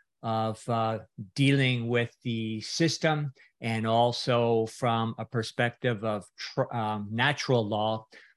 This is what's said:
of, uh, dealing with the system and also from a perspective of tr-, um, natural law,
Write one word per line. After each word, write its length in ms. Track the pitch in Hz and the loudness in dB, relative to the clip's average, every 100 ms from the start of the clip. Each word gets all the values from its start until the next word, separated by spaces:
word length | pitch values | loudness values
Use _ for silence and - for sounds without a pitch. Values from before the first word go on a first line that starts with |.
| _ _ | _ _
of, 440 | 117 113 113 107 - | -4 -2 -2 -4 -4
uh, 300 | 117 113 113 - - 101 - | -2 0 -2 -8 -16 -10 2
dealing 520 | 139 139 131 123 117 | 4 4 4 2 0
with 220 | 120 117 - | 0 0 -4
the 380 | 123 113 110 110 | -6 -4 -4 -6
system 720 | - - 165 - 165 151 147 - - _ | -6 0 0 2 0 0 -2 -8 -20 _
and 240 | 117 113 110 | -4 -2 2
also 800 | 113 120 120 - 120 117 113 110 | 4 4 2 0 2 4 2 0
from 460 | - 120 113 113 113 | -2 0 0 0 -4
a 60 | 110 | -6
perspective 800 | 120 110 - 120 - 127 110 | -4 -4 -2 -2 0 -2 -2
of 220 | 110 104 - - | -2 -4 -6 -14
tr-, 360 | - - 131 | -8 -4 -2
um, 360 | 120 107 107 104 | -2 -2 -4 -4
natural 560 | 110 135 143 - 127 104 | 0 0 0 2 2 2
law, 400 | 107 107 110 - - - | 0 0 -2 -6 -20 -20